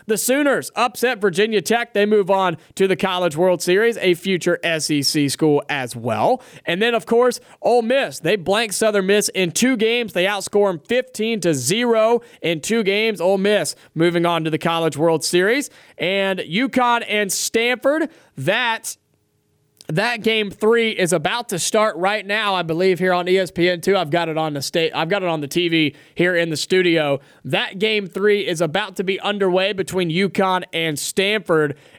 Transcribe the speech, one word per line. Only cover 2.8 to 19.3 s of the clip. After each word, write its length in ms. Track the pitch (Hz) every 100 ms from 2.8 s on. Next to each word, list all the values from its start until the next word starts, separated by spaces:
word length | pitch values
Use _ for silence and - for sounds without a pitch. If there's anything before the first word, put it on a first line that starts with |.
| 190
the 80 | 180
College 400 | 190 180 175 147
World 240 | 185 180
Series, 380 | 180 185 233 208
a 160 | 185
future 460 | 170 190 185 175 175
S 300 | 170 160 -
E 100 | 147
C 280 | 135 156 139
school 340 | - 156 143 -
as 280 | 147 123 120
well. 480 | 117 107 143 247 - -
And 160 | - 175
then, 140 | 233
of 140 | 233 -
course, 320 | 233 247 240 - -
Ole 180 | - 240
Miss. 380 | 226 269 208 135
They 160 | 151 208
blank 380 | 165 202 226
Southern 340 | 180 220 208 185
Miss 220 | 208 202
in 220 | 185 180
two 260 | - 247 254
games. 360 | 220 240 226
They 120 | 175 185
outscore 440 | 202 185 208 202
'em 100 | 170
fifteen 600 | - 240 254 - 220 226
to 160 | 170 143
zero 640 | 123 214 240 226 220 233 233 -
in 180 | 160 170
two 220 | - 226
games. 360 | 190 202 226 196
Ole 200 | 170 196
Miss 360 | 196 208 156 - - -
moving 320 | 170 170 170
on 160 | 170
to 80 | 160
the 80 | 156
College 360 | 165 165 165 135
World 280 | 165 160
Series. 480 | - 175 190 262 190 - - -
And 400 | 175 196 196 185
uconn 640 | - 180 262 254 247 240 220
and 240 | 208 202
Stanford, 800 | - - 226 233 247 277 302 320 - _ -
that, 600 | 135 220 240 226 - - _ _ _